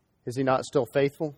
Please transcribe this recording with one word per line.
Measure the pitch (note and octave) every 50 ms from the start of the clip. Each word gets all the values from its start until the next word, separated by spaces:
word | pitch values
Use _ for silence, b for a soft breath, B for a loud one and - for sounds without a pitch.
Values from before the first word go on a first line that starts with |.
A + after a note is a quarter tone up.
| _ _ _ _ -
Is | C3 A2+
he | C3+ C3+
not | C3 C3 - -
still | - - C#3+ A#2
faithful? | - - C#3+ C#3 C#3 - - E3 D3 C#3